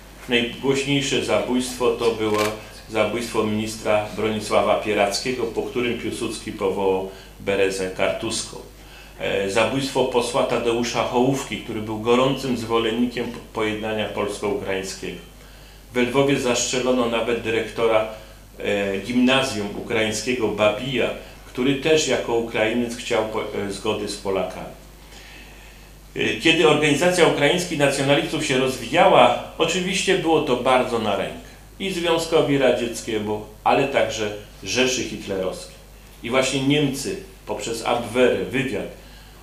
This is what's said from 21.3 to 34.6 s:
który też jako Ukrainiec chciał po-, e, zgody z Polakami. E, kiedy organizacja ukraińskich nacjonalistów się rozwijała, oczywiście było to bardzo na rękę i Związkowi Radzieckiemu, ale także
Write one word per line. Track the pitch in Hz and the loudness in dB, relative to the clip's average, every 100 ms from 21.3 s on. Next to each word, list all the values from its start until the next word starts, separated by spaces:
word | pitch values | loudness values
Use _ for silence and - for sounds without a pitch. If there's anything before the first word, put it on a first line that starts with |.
| - - | -20 -10
który | - 131 135 | -2 0 2
też | 160 156 139 | 4 2 4
jako | 117 - | 0 0
Ukrainiec | 117 117 117 110 120 117 - | -2 0 0 0 0 -2 -4
chciał | - 113 110 | -2 -2 0
po-, | 110 - 104 | -4 -4 -4
e, | 98 | -6
zgody | 95 110 101 101 | -4 -2 -2 -4
z | - | -6
Polakami. | 98 95 90 87 85 - - - - - - - - - - - - - - - | -4 -2 -2 -6 -12 -16 -20 -20 -20 -20 -20 -20 -20 -20 -20 -20 -20 -20 -12 -4
E, | - 110 | -4 2
kiedy | 165 160 156 | 2 6 6
organizacja | 147 151 139 175 170 147 | 6 4 2 2 4 4
ukraińskich | 139 143 175 - 151 | 4 2 2 -2 0
nacjonalistów | 139 143 135 143 - 156 - | 2 2 2 2 0 -2 0
się | 127 | 2
rozwijała, | 131 117 110 160 190 151 107 - - - | 2 -2 0 4 8 8 8 4 -4 -2
oczywiście | 165 185 180 - - 160 | -2 0 -2 0 2 2
było | 156 156 | 4 2
to | 135 120 | 2 0
bardzo | 123 127 113 117 | 4 4 2 0
na | 107 98 | 0 -2
rękę | 87 87 - - - - | -4 -8 -16 -20 -18 -8
i | 196 | -6
Związkowi | 170 170 165 - 160 135 139 | -2 0 0 2 2 4 4
Radzieckiemu, | 123 120 117 - - 107 104 104 - - | 4 2 0 -6 -4 -2 -2 -4 -6 -2
ale | - - 139 | 2 4 2
także | 120 - 110 104 104 - - | 2 0 0 -4 -6 -14 -14